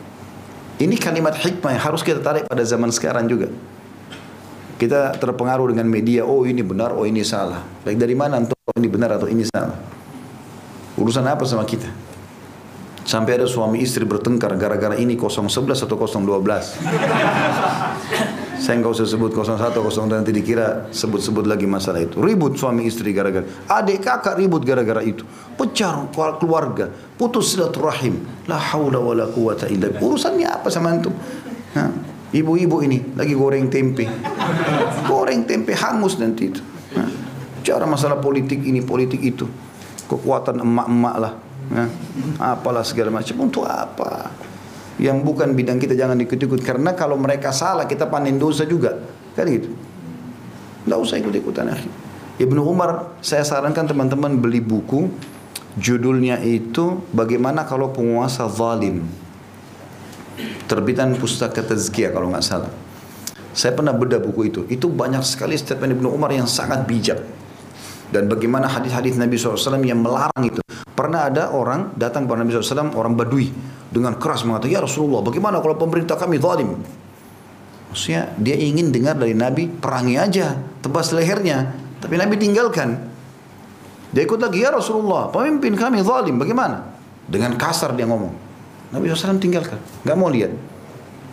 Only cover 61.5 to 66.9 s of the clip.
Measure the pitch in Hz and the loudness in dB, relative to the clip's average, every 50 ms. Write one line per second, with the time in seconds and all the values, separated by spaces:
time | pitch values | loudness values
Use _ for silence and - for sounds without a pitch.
61.5 | - 113 110 - 113 - - 98 104 120 107 90 - 90 90 90 90 82 82 - | -2 -2 -2 -2 0 0 -2 -2 0 0 0 0 0 0 -2 -2 -2 -2 -2 -2
62.5 | 98 87 - - - - - - - - - - - - - - - - - - | -2 -2 -4 -6 -8 -12 -16 -18 -18 -18 -18 -18 -16 -14 -14 -14 -14 -14 -16 -10
63.5 | - - - 123 123 147 151 147 127 120 123 123 123 110 - 107 95 113 107 104 | -4 -2 0 0 2 2 2 2 2 2 2 2 2 2 2 0 0 0 0 0
64.5 | - 92 87 - 123 127 156 170 151 - - 127 135 131 131 - - - - - | 0 -2 -4 -4 -2 0 0 0 0 0 0 0 0 0 0 -2 -2 -2 -2 -2
65.5 | 160 139 - - 135 - 135 135 123 127 127 123 - 147 - - 139 131 120 117 | -2 -2 -2 -2 -4 -2 0 0 0 2 0 0 0 0 0 0 2 0 0 0
66.5 | - - - - 143 131 127 107 | 0 -2 0 0 0 0 0 0